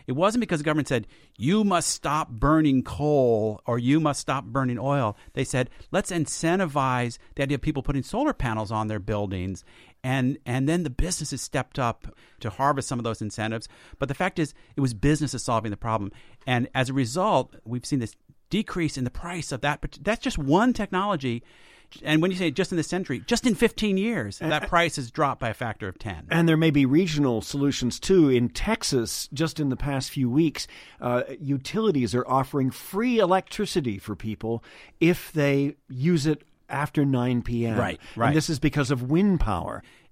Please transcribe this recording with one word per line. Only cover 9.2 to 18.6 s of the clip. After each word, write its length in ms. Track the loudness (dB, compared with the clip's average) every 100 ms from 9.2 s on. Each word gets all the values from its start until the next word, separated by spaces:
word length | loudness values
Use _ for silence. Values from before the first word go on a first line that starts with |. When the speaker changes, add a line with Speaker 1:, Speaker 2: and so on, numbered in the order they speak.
| -2 -4 -6 -8 -14 -20 -20 _
Speaker 1:
And, 340 | -4 0 0 -2 -4
and 240 | 0 2
then 140 | 0
the 80 | 0
businesses 500 | -2 -2 -2 -6 -8
stepped 380 | -4 -4 -4 -2
up 360 | -2 -2 -10 -20 _ _
to 100 | -10
harvest 360 | 0 0 0 -2
some 120 | -4
of 40 |
those 200 | -4 -4
incentives. 440 | -6 -6 -6 -6 -10 -20 -20 -6
But 100 | -6
the 60 |
fact 240 | -2 -2 -2
is, 160 | -4 -6 -10 -2
it 60 |
was 120 | -2
businesses 480 | 2 2 4 0 -4
solving 280 | -2 -2 -2
the 60 | -4
problem. 340 | -2 -2 -2 -8 -20 -12 -2
And 240 | 0 0 0
as 140 | 0
a 40 |
result, 640 | 0 -2 0 2 2 0 -8 -10
we've 220 | -8 -2
seen 100 | -2
this 180 | -2 -8 _ _ _
decrease 480 | -2